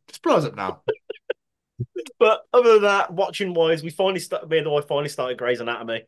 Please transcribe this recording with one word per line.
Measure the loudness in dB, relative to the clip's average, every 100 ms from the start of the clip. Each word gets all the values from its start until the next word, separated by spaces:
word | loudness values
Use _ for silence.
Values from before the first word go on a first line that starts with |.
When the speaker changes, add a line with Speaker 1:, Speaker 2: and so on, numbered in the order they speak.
| _
Speaker 1:
Just | -4
blow | 2 2
us |
up | 0
now. | -4 -6 -6 -6 -8 -10 -16 -12 -12 _ _ _ -12 -10 -10 -10 2
Speaker 2:
But | 2 2 0
other | 4 6
than | 6
that, | 6 2 0
watching | -2 -2 -2 -4
wise, | 0 2 0
we | -2
finally | -2 0 -2
sta-, | -4 -8 -2
me | -2
and | 0
the |
wife | -2 0
finally | -2 -4
started | -4 -6 -4
Grey's | -2 -2
Anatomy. | -4 -6 -6 -8